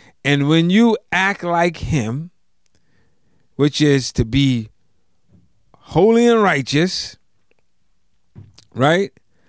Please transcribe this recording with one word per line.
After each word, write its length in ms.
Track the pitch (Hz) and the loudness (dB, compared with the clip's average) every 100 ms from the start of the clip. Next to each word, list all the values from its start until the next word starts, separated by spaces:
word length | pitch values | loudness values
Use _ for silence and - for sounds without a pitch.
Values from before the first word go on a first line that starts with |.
| - _ | -20 _
And 240 | 139 143 143 | -2 0 2
when 220 | 165 170 | 2 2
you 280 | 208 233 - - | 4 4 2 -2
act 320 | 175 196 196 | -2 -2 -4
like 340 | 175 170 175 160 | -4 0 -2 -2
him, 540 | - 151 110 135 170 _ _ _ _ _ _ _ _ _ _ _ _ - | -4 -4 -4 -6 -10 _ _ _ _ _ _ _ _ _ _ _ _ -2
which 240 | 147 - | -2 0
is 300 | 147 139 - | 0 0 -2
to 120 | - 113 | -4 -2
be 440 | 135 135 120 110 _ _ _ _ _ _ _ _ _ _ | 0 0 -2 -6 _ _ _ _ _ _ _ _ _ _
holy 540 | _ - 160 214 233 240 | _ -4 0 2 4 4
and 140 | 226 | 2
righteous, 760 | 196 147 123 143 185 - - - _ _ _ _ _ _ _ _ _ _ _ - - _ _ | 2 -2 -2 -2 -2 -6 -12 -16 _ _ _ _ _ _ _ _ _ _ _ -20 -20 _ _
right? 380 | 110 143 175 196 _ _ _ | -2 0 0 -2 _ _ _